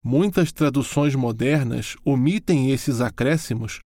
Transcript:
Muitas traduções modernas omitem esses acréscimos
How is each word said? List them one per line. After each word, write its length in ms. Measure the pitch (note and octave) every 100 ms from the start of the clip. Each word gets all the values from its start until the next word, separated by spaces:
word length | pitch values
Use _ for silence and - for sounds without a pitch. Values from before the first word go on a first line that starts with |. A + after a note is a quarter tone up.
Muitas 480 | A#2+ C3+ G3+ F#3 E3
traduções 600 | - D3+ C3+ B2 D3 D3
modernas 800 | C3+ A#2+ A2+ B2 D3+ B2 B2 - -
omitem 680 | - C3+ C3+ G#3+ - D#3+ C3
esses 300 | C3+ - A#2
acréscimos 800 | B2 - B2 D#3+ - A2+ A2+ - -